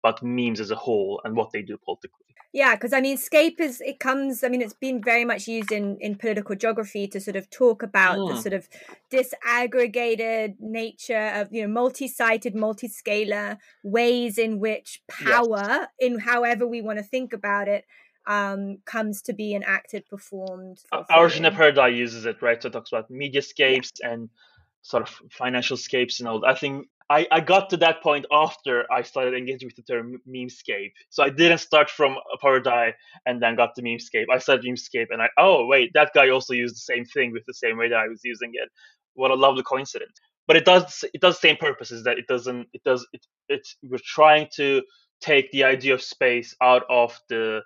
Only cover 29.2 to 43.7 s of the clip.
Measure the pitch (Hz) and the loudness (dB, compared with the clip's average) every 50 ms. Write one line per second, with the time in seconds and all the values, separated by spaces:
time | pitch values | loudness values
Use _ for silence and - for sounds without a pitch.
29.2 | 131 127 127 127 127 127 135 127 127 120 - - 113 - 127 120 117 120 127 123 | -2 0 -2 -4 -6 -6 -8 -10 -10 -16 -18 -18 -8 -6 -6 -6 -6 -8 -14 -16
30.2 | _ 127 127 127 127 123 - - - - 107 101 98 101 _ _ _ _ - - | _ -16 -12 -12 -12 -12 -14 -14 -10 -8 -8 -8 -8 -12 _ _ _ _ 0 0
31.2 | 143 139 139 143 170 170 170 160 - - 160 151 147 - - - - 147 135 135 | 0 0 4 4 6 6 6 2 0 4 4 4 4 4 2 0 0 0 0 -4
32.2 | - - 123 - - 139 131 127 120 135 120 120 117 113 113 _ _ - - - | -10 -10 -10 0 2 4 4 4 2 2 2 2 2 0 -2 _ _ -20 -20 -6
33.2 | _ 127 123 120 120 117 117 113 120 117 - 131 120 117 117 117 117 - - 113 | _ -4 -2 0 0 0 2 2 2 0 0 -8 -6 -6 -6 -6 -8 -4 -4 -4
34.2 | 110 - 127 127 - - 139 123 117 123 127 120 - - - 120 117 - - 113 | 0 0 0 0 2 2 2 2 0 -6 -8 -8 -10 -8 -6 -6 -4 -4 -4 -2
35.2 | 113 - - - 170 196 185 139 117 120 139 135 123 117 170 151 151 147 - 147 | -2 2 4 6 6 6 6 4 4 4 4 4 4 4 4 4 4 6 6 6
36.2 | 135 131 131 131 123 - 127 123 120 120 117 - - - 127 120 120 _ - 147 | 6 6 4 2 0 -2 -4 -4 -4 -4 -8 -12 -8 -6 -6 -6 -6 _ -4 -4
37.2 | 127 120 113 113 _ - 123 - 127 113 113 113 117 117 117 113 110 113 113 107 | -4 -2 -4 -10 _ -12 -12 -6 -4 -4 -2 -2 -2 0 0 0 0 -2 -6 -10
38.2 | _ 123 117 107 120 117 117 120 120 117 _ _ - - _ _ _ _ _ 131 | _ -10 -8 -8 -12 -10 -8 -10 -10 -10 _ _ -20 -20 _ _ _ _ _ -2
39.2 | 131 131 131 131 139 139 135 131 123 - 135 131 139 - - - - - _ _ | 0 2 4 6 4 4 4 2 -4 -4 -4 -4 -4 -8 -10 -12 -12 -14 _ _
40.2 | _ _ _ _ _ - 156 165 - 185 180 185 175 - - - - - - - | _ _ _ _ _ 4 4 6 8 8 8 8 6 2 -10 -12 -12 -10 -2 2
41.2 | - 180 170 - - 160 151 - 165 147 131 - 123 - 120 117 110 123 120 - | 2 2 4 6 4 4 4 4 -2 -4 -4 -4 -10 -14 -14 -4 -2 -2 -2 -2
42.2 | 117 - 131 123 120 127 123 123 117 _ - - _ 143 127 123 123 _ - 127 | -2 -2 -4 -2 -2 -6 -8 -8 -12 _ -18 -6 _ 0 0 0 -2 _ -20 -20
43.2 | _ _ _ _ _ - 139 135 _ - | _ _ _ _ _ -6 -6 -6 _ -16